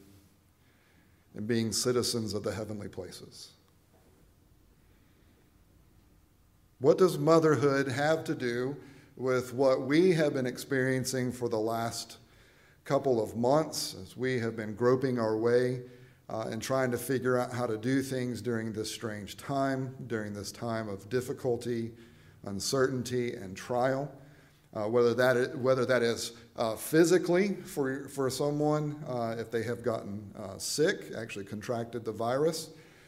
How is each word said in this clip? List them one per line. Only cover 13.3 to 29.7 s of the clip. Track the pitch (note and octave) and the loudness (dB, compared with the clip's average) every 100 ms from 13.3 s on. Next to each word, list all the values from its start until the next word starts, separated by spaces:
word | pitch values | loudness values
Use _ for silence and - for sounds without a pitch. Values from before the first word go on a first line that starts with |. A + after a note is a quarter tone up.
| G2 | 0
months | A#2+ D3+ D3+ - - G2 | 4 4 2 -4 -8 -8
as | F#2 - | -14 -6
we | B2+ B2+ | -2 0
have | A2+ A2 | -2 -4
been | G#2+ | -8
groping | G2+ A#2+ C3 C3 B2 | 2 4 4 2 0
our | A2 A2 | 2 2
way, | A#2 B2 B2+ B2+ - - - _ - | 4 4 4 -2 -8 -18 -20 _ -10
uh, | A2 A2+ | -8 -6
and | A2+ | -6
trying | A2+ C3 B2+ | -2 0 0
to | B2 | -2
figure | A#2+ C3 B2+ B2 | -2 0 2 2
out | B2 | 0
how | A#2+ | -2
to | A#2+ A2 | -2 -2
do | A#2 C3+ | 0 0
things | C3 C3 B2 A2 | 0 -4 -4 -4
during | A#2+ A2+ A2+ | -2 -2 -2
this | G#2 G#2+ | -6 -6
strange | - A2+ G#2 G2 - | -6 -8 -8 -10 -12
time, | - C#3 C#3 C3+ C3 C3 B2+ | -6 -2 0 -2 -4 -8 -6
during | A2+ G#2 | -6 -6
this | G#2 F#2+ | -8 -10
time | - A#2+ A2+ G#2+ | -8 -4 -4 -4
of | G2 G#2+ | -8 -4
difficulty, | B2 B2+ C3 C3 A#2 A#2+ A#2 A2+ A2+ - - - - G2+ | -4 -2 -4 -2 -2 -2 -4 -4 -10 -20 -20 -20 -16 -10
uncertainty, | G2 - C3+ C3 C3 A#2 B2 A#2+ | -6 -2 2 2 0 -4 -4 -4
and | - F#2+ F#2+ | -6 -12 -12
trial? | - B2 C3 C3+ D3 - - - - _ _ | -4 0 2 0 -4 -10 -20 -20 -20 _ _
Uh, | A2 | -6
whether | G#2 A#2+ A#2+ | 0 4 4
that | A#2 B2+ B2 | 6 4 4
i-, | B2+ D3+ | 2 0
whether | B2 C3 | 2 2
that | A#2+ B2 | 4 2
is, | A#2 G#2 - - - - | 2 0 -6 -12 -16 -4
uh, | A2+ G#2+ | -4 -2
physically | - D#3 E3 F3+ F3 F3 G3+ | 2 6 6 6 4 2 2
for, | F#3 - D3+ C3+ C3+ C3+ | -2 -6 -4 -2 -2 -8
for | C#3 C3 | -4 -2
someone, | C3 D3 D3 D3+ D3+ D3+ D3 C#3+ | 0 -2 2 2 0 -2 -6 -6
uh, | B2 A2+ A2+ | -4 -4 -4
if | A2 | -4
they | A#2 | -2
have | A2 | -2